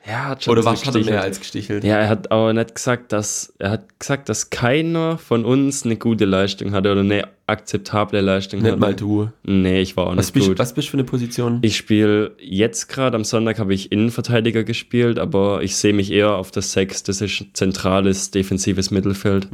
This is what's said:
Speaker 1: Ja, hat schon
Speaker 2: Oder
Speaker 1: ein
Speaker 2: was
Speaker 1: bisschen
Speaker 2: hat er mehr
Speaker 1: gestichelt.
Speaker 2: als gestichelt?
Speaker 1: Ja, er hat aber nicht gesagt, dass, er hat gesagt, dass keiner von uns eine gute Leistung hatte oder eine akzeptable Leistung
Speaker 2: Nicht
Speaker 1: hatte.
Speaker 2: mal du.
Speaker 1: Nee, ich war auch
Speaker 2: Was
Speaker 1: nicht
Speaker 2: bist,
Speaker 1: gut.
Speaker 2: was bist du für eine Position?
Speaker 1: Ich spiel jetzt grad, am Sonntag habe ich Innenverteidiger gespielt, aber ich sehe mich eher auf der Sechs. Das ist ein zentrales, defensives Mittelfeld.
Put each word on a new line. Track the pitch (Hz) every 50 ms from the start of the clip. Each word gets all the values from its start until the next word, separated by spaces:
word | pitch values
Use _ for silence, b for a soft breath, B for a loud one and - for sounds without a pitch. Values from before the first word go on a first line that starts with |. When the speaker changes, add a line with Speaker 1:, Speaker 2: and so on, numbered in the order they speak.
| _
Speaker 1:
Ja, | 101 110 123 139 139
hat | 135 135 -
schon | -
Speaker 2:
Oder | 117 113
Speaker 1:
ein | 113
Speaker 2:
was | 117 110 98
Speaker 1:
bisschen | - 139
Speaker 2:
hat | 123
er | 117
mehr | 110
Speaker 1:
gestichelt. | 110 107 101 95
Speaker 2:
als | 98 98 98
gestichelt? | - - - 107 104 - 104 104 101
Speaker 1:
Ja, | 101 107 104
er | 107 104
hat | 110 101 95 -
aber | 110 110 113 113 110
nicht | 113 113 113 -
gesagt, | - - 135 123 123 123 _
dass, | - 104 104 - - - - - _ _
er | - 98
hat | 104 107 - _ _ _
gesagt, | - - 143 135 143 -
dass | 110 - - _
keiner | - - 123 120 131 156 160 165 165 165 165 160 165 160
von | - - 120 117 113
uns | 113 127 135 139 139 135 - -
eine | 120 113
gute | 107 - 113 113 104 110
Leistung | 98 95 95 98 101 98 - - 98
hatte | 104 98 95 101
oder | 101 98
eine | 98 101 104 101 - - _ _ _
akzeptable | - 107 - - - - 101 98 - - 107 104 101 - 104
Leistung | 98 98 95 98 98 - - 98
Speaker 2:
Nicht | 113 113
Speaker 1:
hatte. | 104 95
Speaker 2:
mal | 101 104 98
du. | - 104 101 104 104 104 110 - _
Speaker 1:
Nee, | _ - 98 95 92 92 92 95
ich | 95 95 - -
war | 90
auch | 90 90
Speaker 2:
Was | 92 95 95
Speaker 1:
nicht | -
Speaker 2:
bist, | - 101 95
Speaker 1:
gut. | 95 90
Speaker 2:
was | 123 131
bist | - - 139 -
du |
für | -
eine | 139 131
Position? | 131 - 127 120 117 - - 120 120 117 120
Speaker 1:
Ich | 120 110 98
spiel | - - - 110 104 107 104 104 104 107 95 - _
jetzt | - - 92 95 107 113 - - - _
grad, | - 135 131 131 120
am | 110 110
Sonntag | - - 113 113 113 110 107
habe | 110 95 98
ich | 95 95 -
Innenverteidiger | - 104 107 120 120 - 113 - 120 113 110 117 107 113 107
gespielt, | 104 117 - - _ - 120 120 120 113 -
aber | - 92 80 98 98 101 101 87
ich | 69 98 -
sehe | - - 104
mich | 104 104 98 98
eher | - 101 104 104 101
auf | 95 95 -
der | - 104
Sechs. | 95 - - 98 95 95 - -
Das | - - 98 98
ist | 110 98 - -
ein | 98 -
zentrales, | _ - 101 95 95 - - 95 92 98 98 98 95 95 - -
defensives | - 98 95 - 98 92 - 107 95 92 92 -
Mittelfeld. | 104 95 95 101 98 98 - 104 98 98 98 -